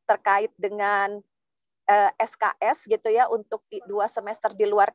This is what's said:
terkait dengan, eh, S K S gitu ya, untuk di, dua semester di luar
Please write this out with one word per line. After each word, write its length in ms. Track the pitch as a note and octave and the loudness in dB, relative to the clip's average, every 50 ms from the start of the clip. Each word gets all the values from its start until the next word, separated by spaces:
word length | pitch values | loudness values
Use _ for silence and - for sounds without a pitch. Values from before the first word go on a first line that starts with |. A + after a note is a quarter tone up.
| _ - | _ -2
terkait 400 | G3+ G3+ - G#3 G3 G3+ G#3+ A3 _ - | -2 0 2 0 0 0 0 -4 _ -6
dengan, 640 | F3+ G3 G#3 G#3 G3+ G3+ G#3 G3 G3+ G3 G#3 G#3 G3+ _ _ _ _ _ _ _ _ _ _ _ - | -8 -6 -4 -2 -2 0 0 0 -2 -2 -4 -10 -14 _ _ _ _ _ _ _ _ _ _ _ 0
eh, 260 | - G3+ G#3 G3+ G3+ - - | 2 4 4 4 2 0 -2
S 160 | A3 - - | -6 -6 -4
K 160 | - A3 G3+ - - | -4 -4 -4 -2 -2
S 320 | - A3 D4+ - - G#3 | -2 -4 -4 -4 -2 -4
gitu 220 | A3 G#3+ - A3+ G#3+ | -4 -2 0 0 2
ya, 160 | A#3 B3+ - | 2 2 0
untuk 320 | A3+ A3 G#3 - A3 G#3+ _ - | 0 -6 -6 -6 -12 -12 _ -12
di, 80 | A3 G3+ A#3+ | -16 -16 -12
dua 240 | G3 G3+ G#3 G3+ A3 | -8 -4 -4 -4 -4
semester 460 | - A3+ G3+ G3+ A3 - - G#3+ G3+ G3 | -4 -8 -8 -8 -10 -6 -6 -6 -2 0
di 80 | G#3+ | 0
luar 240 | G3+ G#3 G#3 G3 - - | 2 4 4 4 2 2